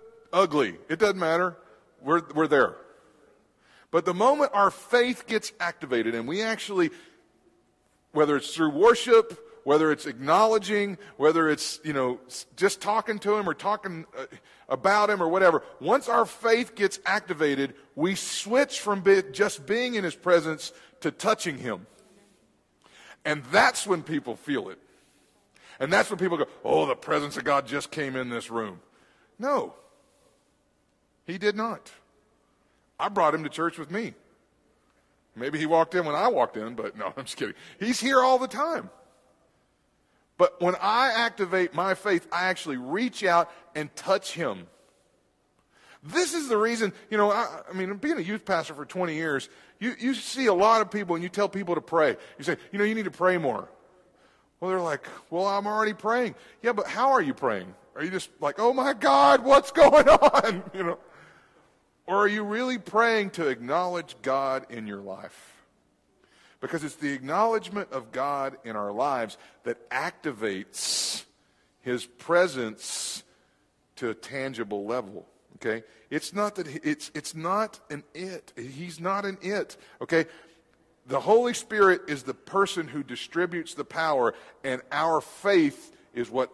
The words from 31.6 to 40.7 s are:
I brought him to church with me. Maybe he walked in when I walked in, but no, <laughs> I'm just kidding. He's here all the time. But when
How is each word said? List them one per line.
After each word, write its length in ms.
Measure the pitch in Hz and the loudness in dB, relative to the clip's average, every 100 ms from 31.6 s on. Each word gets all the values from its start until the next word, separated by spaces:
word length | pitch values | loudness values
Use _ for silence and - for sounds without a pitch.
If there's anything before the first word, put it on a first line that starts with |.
| 226 190 - - _ _ _ _ _ _ _ _ _ - | -6 -8 -14 -20 _ _ _ _ _ _ _ _ _ -6
I 80 | 180 | -4
brought 260 | 196 160 | 2 2
him 80 | 156 | 2
to 60 | 151 | -4
church 300 | 143 165 160 | -6 -6 -6
with 120 | 151 | -8
me. 240 | 185 214 107 _ _ _ _ _ _ _ _ _ _ _ | -8 -8 -12 _ _ _ _ _ _ _ _ _ _ _
Maybe 240 | - 127 151 | -10 -6 -4
he 80 | 156 | 2
walked 300 | 165 165 180 | 2 2 0
in 80 | |
when 100 | 165 | -2
I 140 | 147 220 | 0 2
walked 280 | 190 120 113 | 2 0 -2
in, 200 | 110 120 | -8 -8
but 200 | 107 101 | -8 -8
no, 100 | 98 | -8
<laughs> 60 | - | -8
I'm 80 | |
just 120 | 127 - | -12 -8
kidding. 200 | 113 - - - | -10 -10 -20 -8
He's 180 | 214 247 | -4 -2
here 220 | 240 269 | 2 4
all 180 | 254 262 | 6 4
the 80 | 254 | 2
time. 440 | 214 311 311 190 - _ _ _ _ _ _ _ _ _ _ _ _ _ - | -4 -4 -4 -8 -18 _ _ _ _ _ _ _ _ _ _ _ _ _ 0
But 220 | 180 - | 0 2
when 160 | 175 | 0